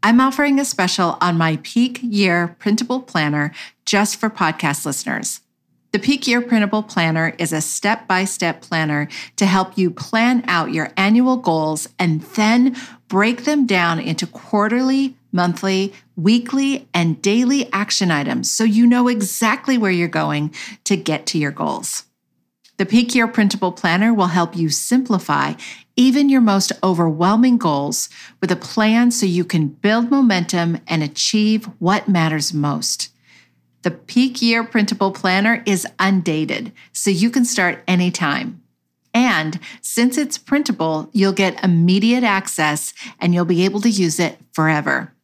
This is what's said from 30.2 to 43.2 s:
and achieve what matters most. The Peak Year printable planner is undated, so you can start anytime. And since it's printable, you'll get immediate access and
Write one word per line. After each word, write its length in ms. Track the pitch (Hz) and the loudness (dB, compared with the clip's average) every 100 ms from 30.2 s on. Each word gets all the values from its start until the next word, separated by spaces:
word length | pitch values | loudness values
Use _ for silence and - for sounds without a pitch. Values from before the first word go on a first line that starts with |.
| 254 185 170 180 170 165 - | 4 2 0 -2 -2 -4 -2
and 160 | 165 | -2
achieve 640 | 151 147 - 214 214 220 220 - | -2 -4 -2 2 2 0 -2 -4
what 300 | 170 202 - | 0 0 2
matters 460 | 180 160 156 139 | 2 2 0 -2
most. 560 | 156 147 151 - - - _ _ - _ _ _ _ | -2 -2 -2 -4 -6 -8 _ _ -20 _ _ _ _
The 80 | 180 | -8
Peak 500 | 165 - 240 262 247 | -8 -4 0 0 0
Year 220 | 233 233 | 0 0
printable 480 | 226 226 208 196 196 | 0 -2 0 0 -2
planner 500 | 196 190 185 208 233 - | -2 0 2 2 0 0
is 200 | 190 - - | -2 -4 -2
undated, 720 | 190 196 175 156 156 - 240 - - | 0 2 0 -2 -2 -4 -8 -16 -16
so 180 | - - | -6 -2
you 200 | 185 226 | 2 2
can 140 | 254 | 2
start 380 | 240 - 180 - - | 0 0 -2 -2 -2
anytime. 760 | 180 180 175 160 139 127 - _ _ _ _ _ | 0 0 -2 -4 -4 -6 -12 _ _ _ _ _
And 460 | 233 254 180 156 165 - - | 0 2 0 -2 -8 -12 -16
since 360 | - - 247 254 | -8 0 0 0
it's 220 | 285 - | -4 -6
printable, 720 | - 285 294 214 160 156 - | -2 -2 0 -2 -2 -4 -4
you'll 200 | 220 196 | 0 0
get 300 | 190 190 - | 2 -2 0
immediate 580 | 190 170 170 190 226 247 | 2 4 4 4 2 2
access 720 | 233 196 190 - 151 151 - - 247 | 2 0 -4 -2 -2 -2 -6 -12 -20
and 160 | - | -4